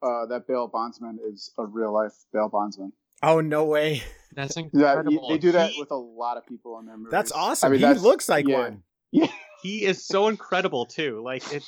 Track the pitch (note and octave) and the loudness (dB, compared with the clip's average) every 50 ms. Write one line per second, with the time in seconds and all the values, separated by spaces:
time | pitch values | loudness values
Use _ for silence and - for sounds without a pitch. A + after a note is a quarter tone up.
0 | C#3+ B2 A#2+ A#2 A#2 A2+ B2 A#2+ G2+ - B2+ B2 A#2+ G#2 G#2 A2+ A#2 A#2+ A2+ - | -4 -4 -4 -4 -4 -6 -6 -8 -4 -4 -2 -2 -2 -4 -4 -6 -6 -6 -8 -12
1 | A#2 A2+ A2 - A2 A2 G#2 G2 - - _ - A2 G#2 G#2 A2+ A2+ G#2+ G#2 G#2+ | -14 -14 -12 -10 -10 -10 -10 -10 -18 -14 _ -10 -10 -8 -4 -4 -2 0 0 0
2 | G#2+ G#2 - _ _ _ - G#2+ G#2+ G#2 G#2+ G2+ G#2 G#2 G2+ G2 F#2+ G2 - _ | 0 -2 -6 _ _ _ -2 -2 -2 0 0 -2 -2 -4 -6 -10 -14 -14 -14 _
3 | _ _ _ _ - D3+ D#3+ D#3+ D#3 D#3 D3+ D3+ D#3 D3+ D3+ D3+ D3+ D#3 D3+ A#2+ | _ _ _ _ 2 4 4 4 2 0 0 0 0 2 2 2 2 0 -2 -4
4 | - - - - _ _ - C#3 C#3 C#3 - E3 D#3+ D3+ - C#3+ D3+ C#3+ C#3 D#3 | -6 -10 -16 -20 _ _ -12 -10 -10 -8 -8 -10 -8 0 2 4 4 6 4 2
5 | D#3 D3 D3+ D#3+ - - D#3+ D#3 D#3+ F3 E3+ F3 E3 - A3+ - C#3+ - D3 C3 | 2 0 0 0 0 -2 -2 2 2 4 4 4 2 2 0 -6 -8 -6 -8 -8
6 | A#2+ A#2 A2+ A#2 A#2+ A#2+ A#2+ A#2 - _ B2 G#2+ _ A#2+ A2+ A2+ A2+ A2 A2+ A2 | -8 -12 -10 -8 -6 -6 -6 -8 -10 _ -18 -18 _ -16 -16 -16 -16 -18 -18 -18
7 | A2 A2+ C#3+ F#3+ G#3+ - - D3+ F3 A3 C4 - - C#3 C3+ C3 C#3 C#3+ C#3+ B2+ | -10 -2 -2 -2 -2 -2 -4 -2 -2 -2 0 2 2 4 4 6 6 6 6 6
8 | F3+ A#3 C#4+ - - - F3+ D3 C#3 C#3 C3 B2+ A#2+ A#2+ G#2+ G2 - _ _ _ | 6 6 6 6 2 2 2 2 4 2 2 2 0 -2 -6 -12 -18 _ _ _
9 | _ _ - D4 D#4+ - - - - - - - - F#3 G#3 G#3+ G#3 G3 G3 - | _ _ 4 4 4 4 0 -10 -18 -20 -20 -12 -10 -8 -6 -2 0 0 0 0
10 | - - - G3 G#3 A3 A3 - - - F#3+ F3+ F#3 F3+ D3 B2 A#2 - - - | -4 0 2 4 4 4 2 -2 -4 -2 -2 0 0 0 -2 -2 -4 -4 -4 -4
11 | D#3 C#3 A2+ G#2+ A#2 B2+ C3 C3 - - D3 D3 - | -4 -4 -4 -6 -8 -6 -8 -8 -8 -8 -8 -10 -8